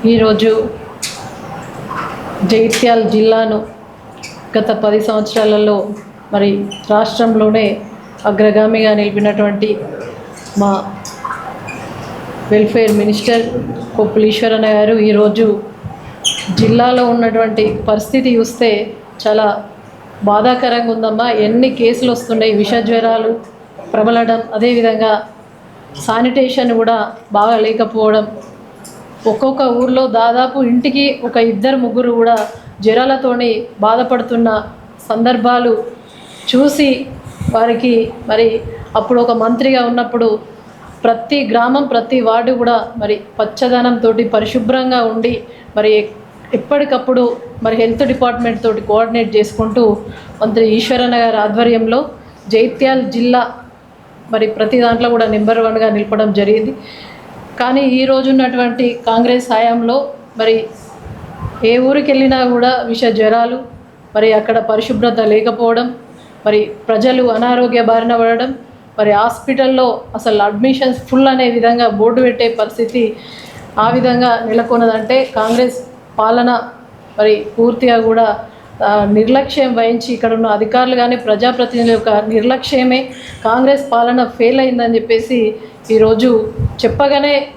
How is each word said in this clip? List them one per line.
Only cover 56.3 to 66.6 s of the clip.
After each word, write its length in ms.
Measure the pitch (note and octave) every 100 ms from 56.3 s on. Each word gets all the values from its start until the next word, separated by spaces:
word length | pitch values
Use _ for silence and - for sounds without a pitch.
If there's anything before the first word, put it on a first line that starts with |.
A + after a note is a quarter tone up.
జరిగింది. 400 | G3+ G3+ A3 A3 C4+ - - - - - - - -
కానీ 220 | B3 C4 C4+ B3+
ఈ 40 |
రోజు 240 | C4 C4 C4
ఉన్నటువంటి 560 | C4 B3+ B3+ A#3+ A#3 A#3+ A#3+ -
కాంగ్రెస్ 440 | A3+ A#3+ B3 B3
హయాంలో 440 | A3 A#3 A#3 A#3 C4 C#4+ - - A3
మరి 160 | A3 A3+ A3 - - - - - - - - - A3+
ఏ 80 | A#3+
ఊరికి 300 | C4 C#4+ D4
వెళ్ళినా 260 | C4+ C4+ C4 B3
కూడా 160 | A#3+ B3 B3+ A#3
విష 140 | A3+ A#3 G#3
జ్వరాలు, 400 | G#3+ A#3 A#3 B3+ C4 - - - -
మరి 140 | G#3+ A3
అక్కడ 260 | G#3+ G#3+ A3+
పరిశుభ్రత 600 | A3 A3 A3+ G#3+ A#3+ A3+
లేకపోవడం, 680 | G#3+ G#3+ A3 A3 A#3 A#3 B3 B3+ - - - - G#3+
మరి 140 | G#3+